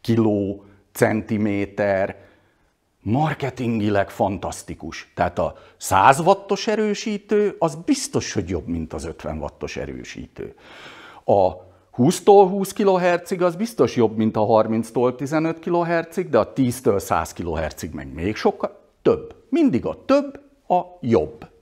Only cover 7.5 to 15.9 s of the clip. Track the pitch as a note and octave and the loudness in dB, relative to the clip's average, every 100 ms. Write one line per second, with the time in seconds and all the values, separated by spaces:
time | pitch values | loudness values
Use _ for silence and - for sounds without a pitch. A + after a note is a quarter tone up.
7.5 | - E3 D3+ F3 C#4 - B2+ - - F2 | 0 -4 -2 -2 -2 0 -4 -4 -6 -4
8.5 | F2 E2 E2+ D#2 D#2 E2+ - D2+ D#2 D2 | -6 -4 -6 -6 -8 -10 -10 -8 -8 -8
9.5 | _ D2+ - C#2+ B1+ A#1 - - - A1 | _ -10 -8 -10 -10 -12 -14 -16 -14 -14
10.5 | - - - - - - - - G2+ F#2 | -14 -20 -20 -20 -20 -20 -10 2 4 4
11.5 | F2+ - _ _ - C3 - - G3+ F#3 | 0 -18 _ _ 2 2 4 6 8 8
12.5 | G3+ F#3+ - G3 F#3 F3+ F3 - F#3 F3+ | 2 -4 0 2 4 2 0 -4 0 0
13.5 | E3 A3+ - A#2+ B2 A2 G#2+ A2 A2+ G#2+ | 0 -6 0 2 4 2 2 0 2 2
14.5 | A2 A2 A2+ A2+ C#3 B2 B2 C#3 D#3 D#3+ | 4 4 -2 -2 0 0 -2 -4 -2 -2
15.5 | D#3+ - F3 E3+ | -4 -2 -2 0